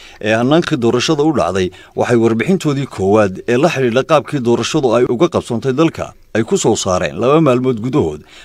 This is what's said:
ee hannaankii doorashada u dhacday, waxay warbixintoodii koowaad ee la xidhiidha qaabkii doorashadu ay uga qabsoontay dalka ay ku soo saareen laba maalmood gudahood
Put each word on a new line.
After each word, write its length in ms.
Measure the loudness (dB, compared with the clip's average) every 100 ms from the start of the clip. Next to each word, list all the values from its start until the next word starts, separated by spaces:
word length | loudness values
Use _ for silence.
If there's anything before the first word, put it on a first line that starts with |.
| -20 -8
ee 160 | -2
hannaankii 440 | 0 2 2 2 0
doorashada 460 | 0 0 0 0
u 80 | 2
dhacday, 340 | 2 0 0 -4 -6 -12
waxay 240 | -6 0 2
warbixintoodii 680 | 2 0 0 0 0 -4 -6
koowaad 480 | -4 0 2 2 -2 -2
ee 120 | 0
la 120 | 0
xidhiidha 340 | 0 0 0
qaabkii 360 | 0 0 0 -4
doorashadu 480 | 0 0 0 0 2 2
ay 80 | 2
uga 180 | 2 0
qabsoontay 440 | 0 -4 -4 -2
dalka 320 | 0 0 -2 -12 -14 _
ay 100 | -4
ku 120 | -2 0
soo 180 | 0 0
saareen 400 | 0 -2 -2 -2
laba 240 | 0 2
maalmood 380 | 2 2 0 -2
gudahood 400 | -2 -2 -2 -6 -16 -20